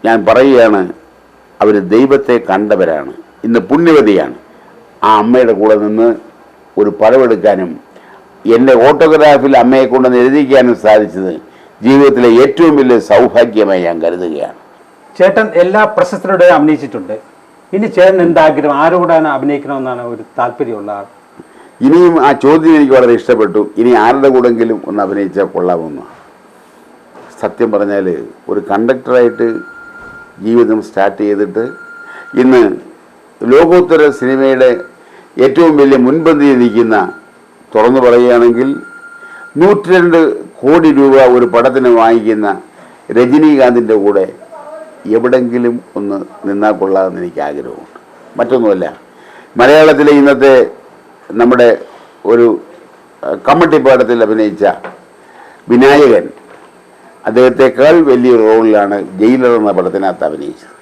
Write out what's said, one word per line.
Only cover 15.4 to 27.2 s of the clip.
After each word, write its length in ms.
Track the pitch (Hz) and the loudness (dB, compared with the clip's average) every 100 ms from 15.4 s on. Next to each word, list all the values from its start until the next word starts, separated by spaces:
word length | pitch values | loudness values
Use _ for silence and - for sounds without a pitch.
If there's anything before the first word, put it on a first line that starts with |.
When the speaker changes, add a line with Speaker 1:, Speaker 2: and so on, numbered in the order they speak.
| 214 | -2
Speaker 2:
എല്ലാ 300 | 165 180 208 | -2 0 0
പ്രശസ്തരുടെയും 680 | 214 - 180 190 185 190 180 | -2 -2 -4 -6 -4 2 2
അഭിനയിച്ചിട്ടുണ്ട്. 640 | 147 151 151 139 117 92 110 _ _ _ _ _ | 4 0 -2 -6 -12 -12 -14 _ _ _ _ _
ഇനി 140 | 196 220 | -6 -4
ചേട്ടൻ 360 | - 185 190 | 2 2 2
എന്താഗ്രഹം, 540 | 170 165 156 147 147 139 | 0 2 2 0 -4 -2
ആരോടാണ് 520 | 160 180 170 160 156 | -2 0 0 0 -2
അഭിനയിക്കണമെന്നാണ് 720 | 135 139 143 139 139 131 123 | -4 -4 -6 -8 -10 -10 -10
ഒരു 200 | 120 113 110 - | -12 -14 -14 -8
താല്പര്യമുള്ള 540 | 120 117 127 107 101 | -8 -6 -10 -10 -12
ആൾ? 120 | 101 98 _ _ - - _ - _ | -14 -14 _ _ -20 -20 _ -20 _
Speaker 1:
ഇനിയും 460 | 131 165 175 165 135 | 0 4 4 2 0
ആ 60 | |
ചോദ്യം 440 | 139 135 160 160 156 | 0 0 2 2 2
എനിക്ക് 160 | 139 | 4
വളരെ 200 | 131 123 | 2 2
ഇഷ്ടപ്പെട്ടു. 580 | 117 - 117 107 107 101 - | 0 0 0 0 -2 -4 -2
ഇനി 140 | 120 | 0
ആരുടെ 380 | 120 110 135 139 | 2 2 2 2
കൂടെങ്കിലും 540 | 131 123 117 117 110 - | 2 0 0 -2 -4 -6
ഒന്ന് 160 | 104 | -6
അഭിനയിച്ചാൽ 420 | 98 101 98 85 | -6 -6 -6 -4
കൊള്ളാമെന്ന്. 580 | 95 - 90 87 80 69 - - - _ _ _ _ _ _ _ _ - | -6 -4 -4 -4 -6 -14 -18 -20 -20 _ _ _ _ _ _ _ _ -20